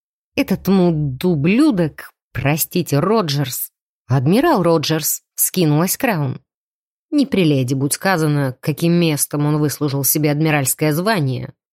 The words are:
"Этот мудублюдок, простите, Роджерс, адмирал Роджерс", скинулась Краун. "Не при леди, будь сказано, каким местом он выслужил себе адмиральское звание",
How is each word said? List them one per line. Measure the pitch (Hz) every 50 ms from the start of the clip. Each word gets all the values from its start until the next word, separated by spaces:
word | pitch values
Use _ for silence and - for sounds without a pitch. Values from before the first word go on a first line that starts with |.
| _ _ _ _ _ _ _
"Этот | - 269 - 196 - -
мудублюдок, | 180 196 190 175 175 165 151 151 143 127 131 - 185 175 147 135 170 202 240 311 311 233 175 170 143 - - - - _ _ _ _
простите, | _ - - 135 151 139 - - - 180 165 - 143 139
Роджерс, | 165 190 220 226 190 151 139 143 151 127 - - - - _ _ _ _ _ _ _
адмирал | - 123 139 123 143 190 247 311 349 302 208
Роджерс", | 170 170 165 165 147 - 156 160 151 - - - - _ _
скинулась | - - - - 185 170 151 147 151 170 185 -
Краун. | - - 247 202 160 143 131 - - _ _ _ _ _ _ _ _ _ _ _ _ _ _
"Не | 311 294 269
при | - - 196 180
леди, | 160 160 131 131 123 143
будь | 135 135 147
сказано, | - - - 196 190 165 160 151 147 147 139 131 123 -
каким | - 160 147 - 165 170
местом | 170 175 175 165 151 139 - - - 147 147
он | 147 151 151
выслужил | 151 143 135 - 147 147 131 143 135
себе | - - 160 151 151
адмиральское | 147 147 160 160 151 147 135 131 - - 156 156
звание", | 147 160 180 220 226 185 143 131 127 120 123 - - _ _ _